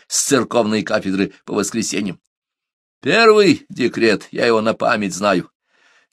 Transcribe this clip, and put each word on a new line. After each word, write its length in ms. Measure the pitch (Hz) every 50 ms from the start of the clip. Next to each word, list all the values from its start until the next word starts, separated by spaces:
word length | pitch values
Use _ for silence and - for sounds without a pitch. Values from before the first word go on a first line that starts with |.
| _
с 180 | - - - -
церковной 580 | - 139 123 107 - - 123 107 107 110 107 -
кафедры 500 | - 107 107 - 98 95 95 98 - - _ _
по 80 | - 110
воскресеньям. 640 | 104 98 - - 113 95 - - 95 110 92 82 - _ _ _ _ _ _ _ _ _ _ _ _ _ _ _ _
Первый 640 | - 131 180 226 233 220 214 214 202 175 120 - - -
декрет, 580 | - - 127 - - - 113 113 98 - - -
я 140 | - 117 123
его 160 | 117 113 110
на 120 | 107 113 104
память 400 | - 113 117 120 107 104 95 87
знаю. 380 | 90 104 101 95 87 82 - _ _ _ _ _ _ _ _ _ _ _ _